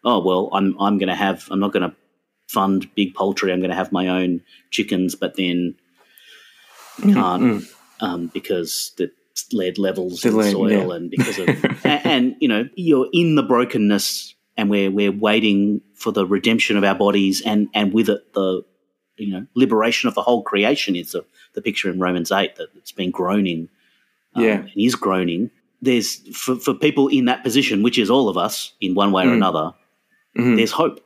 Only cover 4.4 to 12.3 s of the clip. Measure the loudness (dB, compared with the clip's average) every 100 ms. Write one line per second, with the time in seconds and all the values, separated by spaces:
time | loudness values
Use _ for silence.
4.4 | _ -20 _ -6 -2 -2 -2 -4 -8 -4
5.4 | -2 -2 -4 -8 _ _ _ _ -20 -20
6.4 | -20 _ _ -20 -20 -2 2 4 2 2
7.4 | 2 0 -6 -20 _ _ -6 -6 -6 -8
8.4 | -4 -4 -2 -8 -10 -6 -6 _ _ -12
9.4 | -6 -4 -2 -2 -2 -2 -6 -2 0 2
10.4 | 2 2 2 2 0 -6 -6 -2 -2 -2
11.4 | -2 0 -2 -2 0 0 2 2 0